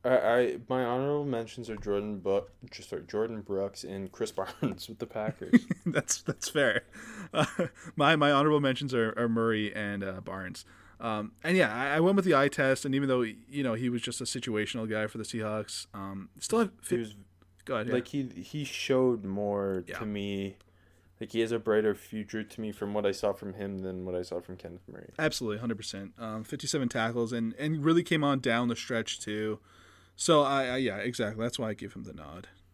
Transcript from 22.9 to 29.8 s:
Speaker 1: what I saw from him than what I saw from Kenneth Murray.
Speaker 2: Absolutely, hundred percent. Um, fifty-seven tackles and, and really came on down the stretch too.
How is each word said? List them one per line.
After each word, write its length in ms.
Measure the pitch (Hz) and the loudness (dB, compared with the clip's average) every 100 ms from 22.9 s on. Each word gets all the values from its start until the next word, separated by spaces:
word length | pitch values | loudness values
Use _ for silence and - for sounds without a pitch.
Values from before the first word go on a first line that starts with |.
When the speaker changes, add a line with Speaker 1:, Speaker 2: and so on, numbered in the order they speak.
Speaker 1:
what 120 | 104 101 | 0 0
I 60 | |
saw 200 | 98 104 | 2 -2
from 220 | 98 104 | -2 -8
him 240 | 98 101 95 | -6 -6 -4
than 280 | 92 92 92 | -6 -6 -4
what 100 | 90 | -4
I 60 | |
saw 180 | 90 87 | -4 -8
from 160 | 87 92 | -8 -14
Kenneth 320 | 87 87 - | -14 -16 -16
Murray. 200 | - - - | -18 -14 -2
Speaker 2:
Absolutely, 380 | 156 - 117 104 | -2 -2 -4 -4
hundred 180 | 117 104 | -4 -6
percent. 380 | - 98 98 - | -8 -10 -12 -12
Um, 240 | 113 110 | -10 -8
fifty-seven 460 | 110 147 139 151 123 | -8 -8 -4 -2 0
tackles 440 | 120 113 120 113 | 0 0 0 -2
and, 220 | 120 113 120 | 0 -2 -2
and 240 | 151 156 | -4 2
really 180 | 151 165 | 4 4
came 220 | 170 160 | 4 2
on 160 | 143 135 | 2 2
down 260 | 127 117 120 | 2 2 0
the 80 | |
stretch 460 | 117 - 117 107 - | -2 -2 -4 -4 -6
too. 400 | - 107 107 104 _ - | -6 -2 -2 -4 _ -20